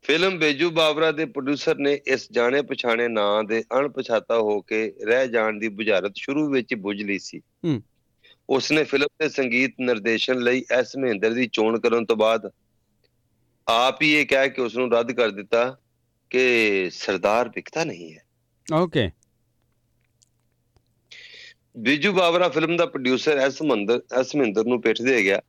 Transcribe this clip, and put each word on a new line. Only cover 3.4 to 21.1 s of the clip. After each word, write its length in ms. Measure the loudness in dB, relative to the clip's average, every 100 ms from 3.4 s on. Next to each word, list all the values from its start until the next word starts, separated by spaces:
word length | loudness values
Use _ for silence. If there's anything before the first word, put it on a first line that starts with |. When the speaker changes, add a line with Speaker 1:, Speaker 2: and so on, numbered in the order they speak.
Speaker 1:
ਦੇ 200 | 0 -2 0 -2
ਅਣਪਛਾਤਾ 600 | -2 -4 -2 -2 0 0
ਹੋ 240 | 2 -2
ਕੇ 320 | -2 -4 -4 -6 0
ਰਹਿ 220 | 2 2
ਜਾਣ 320 | 0 0 -2
ਦੀ 80 | -6
ਬੁਝਾਰਤ 440 | -4 0 0 0 -8
ਸ਼ੁਰੂ 340 | -6 -2 0
ਵਿੱਚ 220 | -2 -2
ਹੀ 60 | -6
ਬੁੱਝ 260 | -6 -6
ਲਈ 160 | -6 -8
ਸੀ। 200 | -8 -18
Speaker 2:
ਹੂੰ। 440 | _ _ -4 -4 -6 _ _ _ _ _ -2
Speaker 1:
ਉਸਨੇ 340 | -2 2 0
ਫਿਲਮ 240 | 2 0 -2 _
ਦੇ 100 | -4
ਸੰਗੀਤ 440 | -2 -2 0 -2 -2
ਨਿਰਦੇਸ਼ਨ 600 | -2 0 0 0 0 0
ਲਈ 240 | 2 0 0
ਐਸ 240 | 0 0 -2
ਮਹਿੰਦਰ 340 | -2 0 0
ਦੀ 180 | 0 -2
ਚੋਣ 260 | 0 0 2
ਕਰਨ 260 | 2 0 0
ਤੋਂ 100 | 2
ਬਾਅਦ 360 | 2 2 -4 _ _ _ _ _ _ _ _ _ _ _ 0
ਆਪ 340 | 2 2 2
ਹੀ 120 | 2
ਇਹ 120 | 2 2
ਕਹਿ 240 | 2 2
ਕੇ 120 | 0
ਉਸ 140 | -4 -2
ਨੂੰ 160 | 0
ਰੱਦ 200 | 2 0
ਕਰ 180 | 0 0
ਦਿੱਤਾ 480 | -2 -2 0 0 -4 _ _ _ _ _
ਕਿ 600 | 0 2 4 2 2 -2
ਸਰਦਾਰ 560 | -4 -4 0 2 2 0
ਵਿਕਦਾ 340 | -6 -10 -6
ਨਹੀਂ 300 | -6 -6 -16
ਹੈ। 120 | -20 _ _ _ _ -4
Speaker 2:
ਓਕੇ। 380 | -2 0 0 -2 -4 _ _ _ _ _ _ _ _ _ _ _ _ _ _ _ _ _ _ _